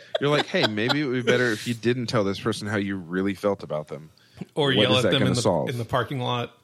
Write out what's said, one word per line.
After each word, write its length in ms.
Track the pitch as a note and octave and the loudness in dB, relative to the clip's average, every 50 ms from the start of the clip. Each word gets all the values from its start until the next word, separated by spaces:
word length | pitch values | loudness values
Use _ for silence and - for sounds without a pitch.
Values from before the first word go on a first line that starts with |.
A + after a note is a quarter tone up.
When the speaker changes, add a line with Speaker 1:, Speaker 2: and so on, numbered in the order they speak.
| - - - - | -6 -4 -4 -2
Speaker 1:
You're 80 | C3+ C#3+ | 0 2
like, 160 | D3 D3 D3+ - | 2 2 0 0
"Hey, 180 | - F#3 D3 A2 | 0 0 0 2
maybe 340 | G#2+ G#2 A2 B2+ C#3+ D3 | 0 2 2 2 2 2
it 40 | D3+ | 0
would 200 | C3 B2 B2+ A#2+ | 0 0 0 2
be 40 | A2+ | 2
better 200 | B2 B2 B2 A#2+ | 4 4 4 2
if 160 | G#2+ G#2+ - A#2+ | 0 -2 -2 -4
you 60 | A#2+ | -4
didn't 340 | A2+ G#2+ A#2+ B2 B2+ A#2 A2 | -2 0 0 0 0 0 -2
tell 160 | - A#2 G2+ | 0 0 2
this 160 | G2 G2 F#2 | 0 0 -2
person 280 | - A#2 G#2 - G#2+ G#2 | -2 -4 -4 -4 -4 -4
how 100 | G#2+ G#2 | -2 -2
you 180 | G2+ G2 G2+ | -2 -2 -4
really 380 | F#2+ E2+ D#2+ F2 F#2 G2 G2+ G2 | -6 -6 -4 -2 -2 0 0 -2
felt 260 | - - G#2 G2 - | -2 0 -2 -2 -2
about 280 | - D#2+ D#2 D2+ D2+ - | -4 -6 -6 -6 -6 -8
them." 200 | D#2 C#2+ D#2+ D#2+ - _ _ _ - - - - - | -10 -14 -14 -16 -20 _ _ _ -16 -16 -16 -10 -4
Speaker 2:
Or 120 | - D3 C#3 | -2 0 2
Speaker 1:
What 100 | C3 - | 2 4
Speaker 2:
yell 140 | - B2+ B2+ | 4 4 4
Speaker 1:
is 60 | B2+ | 4
Speaker 2:
at 20 | A#2+ | 4
Speaker 1:
that 60 | - | 4
Speaker 2:
them 80 | - C3+ | 2 2
Speaker 1:
gonna 120 | C3 B2+ | 2 2
Speaker 2:
in 40 | B2 | 2
the, 60 | A#2+ | 2
Speaker 1:
solve? 280 | - A2 F2+ D#2 C2 - | 2 2 2 2 0 -2
Speaker 2:
in 80 | B2 A#2+ | -4 -6
the 60 | A#2 | -6
parking 340 | - D3 B2+ A2+ - D3 B2+ | -4 -2 -2 -2 -2 -4 -4
lot. 320 | B2 B2 B2 A#2+ A#2+ - - _ | -2 -2 -2 -2 -4 -6 -10 _